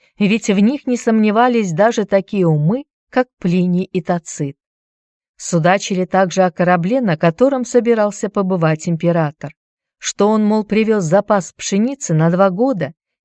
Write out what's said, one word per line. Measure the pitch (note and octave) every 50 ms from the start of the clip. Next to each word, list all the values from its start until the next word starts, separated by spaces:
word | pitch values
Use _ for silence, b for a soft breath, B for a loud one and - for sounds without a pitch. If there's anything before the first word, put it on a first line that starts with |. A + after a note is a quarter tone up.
| _ _ _
ведь | _ G#3 F#3 A3 A3+ - -
в | G3
них | F#3+ G3 A3+ D4 C#4 -
не | C4 B3
сомневались | A#3+ - B3 A3 A3 G#3+ G#3+ G3+ A3 A#3+ B3+ A#3+ A#3 G#3+ F3+
даже | D#3+ D#3 G3+ A#3 A3+ A3+ G3+
такие | - G#3 G3 F#3+ - - G3 F3+
умы, | E3 D#3 D3 D3 D#3+ A3 C4+ D4 _ _ _ _ _
как | - C4 B3+ - _ _
Плиний | - F#3 E3+ F#3 F3 F#3 F3 F3+ F#3
и | - - F#3
Тацит. | - - F3+ E3+ - - - - D3+ C#3 - _ _ _ _ _ _ _ _ _ _ _ _ _ _ _ _
Судачили | _ - - F3+ E3+ D#3 F3 F#3+ G3+ - - G3 F3+ F#3
также | - - F#3 G3 F3 - F#3+ F#3
о | F3+
корабле, | - - F3+ F3+ F3+ F3 E3 F#3 A#3+ C4+
на | B3+ G3+ D#3+
котором | D3+ - E3+ D#3+ - B3 C4+ C4+ B3+ A#3+
собирался | - - B3 A3 A#3 A#3 A3 G#3 G#3 G3+ - -
побывать | G3+ - G#3 G3 F#3 F#3+ F3+ E3 D#3 D#3+ D#3 - F3
император, | E3+ D#3+ - E3+ E3+ E3+ D#3+ D3 - _ - E3 - _ _ _ _ _ _ _ _ _
что | - - - - G3+ G#3
он, | A3 G#3+ G#3+
мол, | G#3 G#3+ A3 G#3
привёз | G#3+ G#3 A3 A3 G#3+ A3 G#3 F3+
запас | D#3 E3+ G3+ G3+ - G#3+ G3 E3+ - -
пшеницы | - - - G3+ G3 A3 B3+ C#4 - - - E3
на | D#3 D#3+ E3+
два | F3 F3+ G3 G3
года, | F3 F#3+ B3 C#4 C4 F3 C#3 C3 - _ _ _ _ _